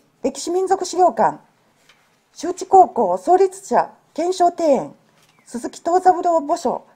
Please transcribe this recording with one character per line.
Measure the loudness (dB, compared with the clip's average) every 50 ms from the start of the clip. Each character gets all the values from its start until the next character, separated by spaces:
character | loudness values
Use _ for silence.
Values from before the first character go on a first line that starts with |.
| _ _ _ _
歴 | -8 -8 -6 -8
史 | -8 -6
民 | -4 -4 -2
族 | -2 -4 -4 -4
資 | -6 0
料 | 2 2 2
館、 | 2 0 -2 -2 -2 -6 _ _ _ _ _ _ _ _ _ _ _ _ _ _ _ _ _ _
周 | _ -10 -8 -8 -8
知 | -8 -4
高 | 2 6 6 6
校 | 4 2 -2 -2 -2 -2
創 | -2 0 2 4
立 | 4 2 0 -2 -8 -6
者 | -2 0 0 0 -2 -6 _ _ _ -8
検 | -6 -4 -4 0
証 | 0 0 0 0
庭 | 0 0 0 2 0 -2
園、 | -8 -14 _ _ _ _ _ _ _ _ _ _
鈴 | -16 -14 -12 -12 -12
木 | -12 -8
藤 | -4 -2 0 2
三 | 2 2 2 2
郎 | 0 0 0 0
墓 | 0 -2 -6
所、 | -4 -4 -6 -6 -6 -10 _ _